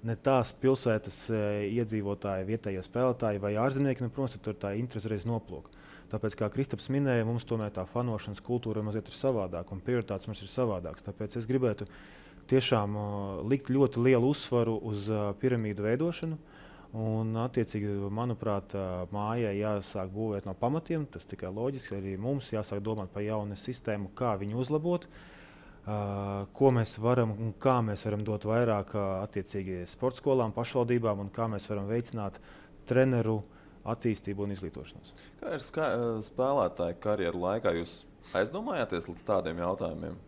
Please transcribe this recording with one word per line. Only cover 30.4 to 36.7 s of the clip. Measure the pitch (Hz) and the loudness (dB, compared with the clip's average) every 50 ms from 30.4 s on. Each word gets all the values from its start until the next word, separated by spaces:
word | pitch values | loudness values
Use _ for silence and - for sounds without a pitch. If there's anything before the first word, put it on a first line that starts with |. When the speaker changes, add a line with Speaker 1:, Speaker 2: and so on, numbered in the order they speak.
| 120 110 107 | 4 2 0
Speaker 1:
pašvaldībām | 120 117 - - 131 120 117 123 120 113 110 104 101 | -2 -4 0 2 2 4 4 4 4 4 2 0 0
un | 101 98 | -2 -6
kā | - - 117 | -2 -2 -2
mēs | 113 107 98 - - | -2 -2 -4 -4 -4
varam | 107 101 98 | -4 -4 -2
veicināt | 101 113 120 120 - 117 113 101 95 - - - - - - - - - - - | 0 -2 -2 -2 -4 -6 -4 -4 -6 -6 -10 -18 -20 -20 -20 -20 -20 -20 -20 -4
treneru | - 120 127 131 131 127 117 113 110 110 107 104 - - - - - - - - | 4 6 6 6 6 6 4 4 4 2 0 0 -6 -16 -20 -20 -20 -20 -10 -6
attīstību | - 113 - - 120 107 - - 101 101 98 101 | -6 -6 0 2 0 0 0 -2 -6 -4 -2 -2
un | 101 | -2
izglītošanos. | 101 92 95 80 - - - - - - - - - - - - - | -2 -6 -6 -8 -8 -10 -14 -14 -16 -20 -20 -20 -20 -20 -20 -20 -16
Speaker 2:
Kā | - - 339 - | -10 -6 -6 -6
ir | 139 | -6
ska-, | - - - 160 156 135 95 | -6 -4 -2 0 0 2 2
ā, | 120 120 117 113 110 104 | 2 0 0 -2 -2 -6
spēlētāju | - - - 127 135 139 139 101 87 | -6 -2 0 2 4 4 4 4 2